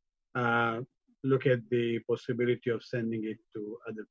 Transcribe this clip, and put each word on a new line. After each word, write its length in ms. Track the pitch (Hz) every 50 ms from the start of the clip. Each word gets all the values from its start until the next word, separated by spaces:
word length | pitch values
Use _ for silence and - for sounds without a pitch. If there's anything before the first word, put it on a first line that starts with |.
| _ _ _ _ _ _ _
uh, 460 | 123 123 117 117 117 117 117 113 113 131 - _ _ _ _ _ _ -
look 240 | 135 135 127 - 139
at 120 | 127 123 113 -
the 300 | 123 120 120 117 117 113
possibility 720 | - - 120 113 - - 117 117 123 120 123 120 - 127
of 140 | 117 107 -
sending 420 | - - 123 117 113 113 110 107
it 120 | 110 110 110 _ _ _
to 240 | 113 104 104 110 120 - 117
other 180 | 113 107 104 -